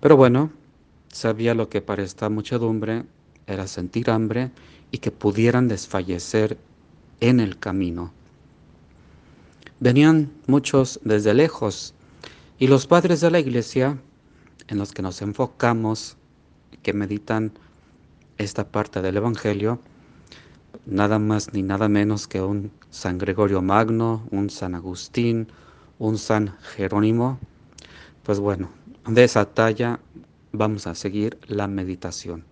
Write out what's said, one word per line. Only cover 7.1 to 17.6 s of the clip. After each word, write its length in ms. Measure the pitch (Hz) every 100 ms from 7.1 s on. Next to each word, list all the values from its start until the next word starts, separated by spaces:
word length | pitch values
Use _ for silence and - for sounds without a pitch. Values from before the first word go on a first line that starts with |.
| _
en 200 | 117 127
el 180 | 107 95
camino. 540 | - 95 90 85 87 - _ _ _ _ _ - _ _ - - _ - - _ - _
Venían 500 | 123 127 151 160 147 - -
muchos 540 | 139 143 139 131 -
desde 280 | - 107 104
lejos, 600 | 110 160 - 107 - - _ _ - - - - _
y 80 | 131
los 200 | 135 -
padres 360 | 175 175 165
de 80 | 170
la 100 | 170
Iglesia, 580 | 139 120 113 139 131 143 - _ _ _ _ _ -
en 80 | 104
los 160 | 101
que 80 | -
nos 220 | 95 90
enfocamos, 960 | 101 104 123 - 120 117 110 110 - - _ _ _ _ _ -
que 100 | -
meditan 600 | 101 101 104 - 110 110 104